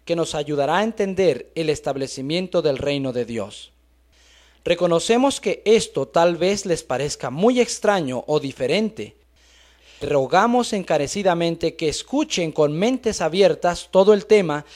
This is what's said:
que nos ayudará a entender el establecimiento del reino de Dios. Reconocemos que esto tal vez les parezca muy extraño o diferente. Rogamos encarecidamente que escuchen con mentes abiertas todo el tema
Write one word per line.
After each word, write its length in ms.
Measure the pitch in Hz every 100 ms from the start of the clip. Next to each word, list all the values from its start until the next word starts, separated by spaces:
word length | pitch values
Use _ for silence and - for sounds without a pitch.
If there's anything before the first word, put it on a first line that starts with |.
que 100 | -
nos 220 | 170 156 151
ayudará 420 | 147 143 139 175
a 60 |
entender 680 | 220 226 196 180 165 127 - 160
el 120 | 156
establecimiento 920 | 143 143 135 135 - 135 170 185 175
del 160 | 151 131
reino 340 | 139 143 135
de 120 | 123
Dios. 480 | 113 113 101 - - _ _ _ _ _ _ _ _ _
Reconocemos 760 | - 170 170 165 - 233 269 -
que 220 | 202 170
esto 440 | 202 220 - - 135
tal 280 | - 175 165
vez 300 | 180 196 190
les 160 | 165
parezca 480 | - 123 143 - 135
muy 300 | 139 220 247
extraño 640 | 233 - 208 196 139 123 -
o 140 | 151
diferente. 760 | 135 - 127 185 220 - 104 _ _ _ _ _ _ _ _ -
Rogamos 720 | - 143 131 175 233 240 233
encarecidamente 1040 | 202 175 156 139 202 190 170 170 165 165 -
que 120 | 156
escuchen 640 | - - 269 311 - 165
con 220 | 151 147
mentes 480 | 156 220 254 220 -
abiertas 680 | 165 180 185 151 175 170 -
todo 200 | 190 196
el 140 | 202 -
tema 380 | 214 170 147 -